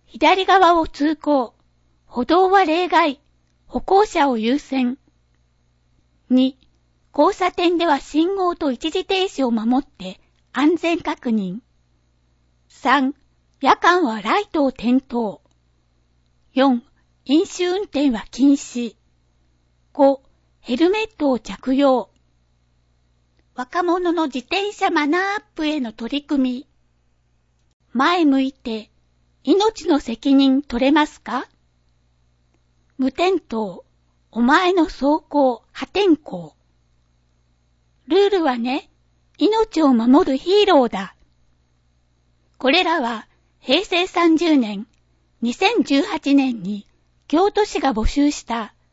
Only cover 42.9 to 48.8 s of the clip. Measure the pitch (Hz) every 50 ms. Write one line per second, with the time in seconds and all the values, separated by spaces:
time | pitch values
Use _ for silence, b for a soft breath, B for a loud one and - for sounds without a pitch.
42.9 | 330 320 240 226 226 220 - _ _ _ _ _ _ _ - 247 254 349 415 -
43.9 | 381 339 370 370 - 349 339 330 320 302 349 330 302 269 226 208 208 190 233 _
44.9 | _ _ _ _ _ _ _ _ _ - 226 240 240 - 381 415 480 370 - -
45.9 | 277 277 - - 392 - - 277 277 277 269 262 240 220 175 196 208 202 - _
46.9 | _ _ _ _ _ _ _ - 285 330 392 415 - 403 427 - - 349 285 269
47.9 | 208 220 220 - - 285 285 294 285 - - - 233 233 208 - _ _